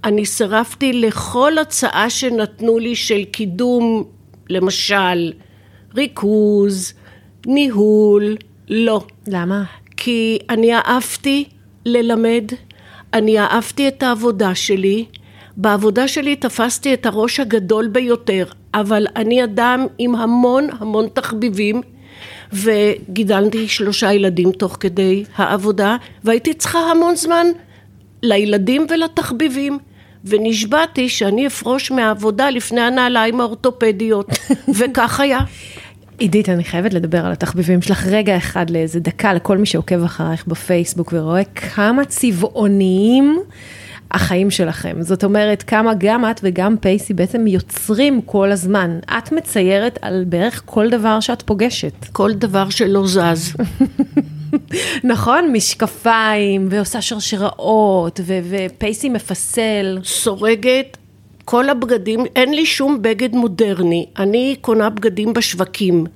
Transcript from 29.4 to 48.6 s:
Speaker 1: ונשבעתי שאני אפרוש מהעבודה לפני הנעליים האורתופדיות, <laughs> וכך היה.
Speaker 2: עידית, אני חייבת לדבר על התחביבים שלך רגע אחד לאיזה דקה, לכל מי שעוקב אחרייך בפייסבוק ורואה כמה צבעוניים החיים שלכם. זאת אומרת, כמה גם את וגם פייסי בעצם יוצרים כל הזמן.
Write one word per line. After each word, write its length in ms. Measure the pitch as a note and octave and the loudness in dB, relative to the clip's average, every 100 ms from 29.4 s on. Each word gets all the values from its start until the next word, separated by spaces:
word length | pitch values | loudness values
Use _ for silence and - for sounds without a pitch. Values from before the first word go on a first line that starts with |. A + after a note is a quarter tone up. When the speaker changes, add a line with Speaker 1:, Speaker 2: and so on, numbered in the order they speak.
| D#4 C4 C#4 C#4 - - - - | -2 -2 -4 -6 -10 -20 -20 -16
Speaker 1:
ונשבעתי 840 | F#3+ G#3 A3 A3 G#3+ D4+ D#4+ C4+ B3+ | -2 0 0 -2 0 0 0 -2 -2
שאני 380 | - G3 G#3 C#4 | 0 0 0 0
אפרוש 440 | - A3+ C4 - | -4 -2 -2 -2
מהעבודה 600 | C4 A3 G3+ G#3+ G#3 C#4 | 0 0 0 -2 0 0
לפני 300 | B3 - A#3+ | -2 -2 0
הנעליים 600 | A#3+ B3+ B3 A#3+ A3+ A#3+ | 0 2 2 2 0 0
האורתופדיות, 960 | A#3+ A3 B3+ B3 A3+ G3 A3+ G#3 G3+ - - | -4 -2 -2 0 0 0 0 0 0 -6 -2
<laughs> 260 | C4+ - G3 | -2 0 0
וכך 420 | B3 C4 A#3 - | 0 2 0 0
היה. 180 | C#4 C4 - - - - - - - - | 0 0 -2 -6 -20 -20 -20 -20 -20 -2
Speaker 2:
עידית, 300 | G#3+ G3+ F#3+ | 2 2 2
אני 160 | F3 | 0
חייבת 300 | E3+ F3 F#3 | 0 -2 0
לדבר 320 | F#3 E3 E3+ F3 | -2 0 -2 -2
על 60 | |
התחביבים 500 | F3 F3 F3 E3+ F3+ | -4 -4 -2 2 2
שלך 240 | F3+ F#3+ F#3 | 2 -2 2
רגע 300 | G#3+ G#3 F#3 | 0 2 0
אחד 340 | - F3+ E3+ | -2 -4 -2
לאיזה 300 | E3+ D#3+ E3 | -2 -2 -2
דקה, 340 | E3 - G#3 | -4 -2 0
לכל 240 | F3 - F#3 | 0 0 0
מי 80 | G#3 | 2
שעוקב 380 | E3 - F3+ | 0 0 0
אחרייך 420 | E3+ - D#3+ E3 - | 0 -2 -4 -4 -6
בפייסבוק 680 | E3 - F3 E3+ - E3 | -8 0 0 0 -4 -4
ורואה 320 | E3+ D#3 F3+ | -2 0 0
כמה 600 | G3 - - - G#3 B3+ | -2 -6 -8 0 2 2
צבעוניים 1300 | C#4 - B3 F3 F#3+ - G#3 G3 F#3 F#3 G#3+ B3+ C#4+ D#4+ G4+ - - - - - - | 0 0 0 0 -2 0 2 4 2 4 4 6 4 2 -2 -14 -20 -20 -20 -20 -6
החיים 400 | - E3+ F3+ G3 | -2 0 2 0
שלכם. 460 | F#3+ E3 - E3+ E3 | 0 -2 -2 -8 -6
זאת 240 | E3 F#3+ | -2 0
אומרת, 380 | G3+ G#3 G#3 G3+ | 2 2 2 0
כמה 300 | - G#3+ A3+ G#3+ | 0 2 2 2
גם 260 | G3 A3+ | 2 2
את 160 | A3+ A3+ | 0 0
וגם 340 | G3 F3+ G3 A3 | -2 0 0 2
פייסי 380 | G3 G3+ - | 2 0 -2
בעצם 320 | F#3 F#3 A#3 A3 | -2 0 0 2
יוצרים 760 | F3+ - - - G#3+ C#4+ B3+ | 0 -2 -10 -4 2 2 2
כל 300 | - G3+ G3 | 0 0 2
הזמן. 460 | G3 | 0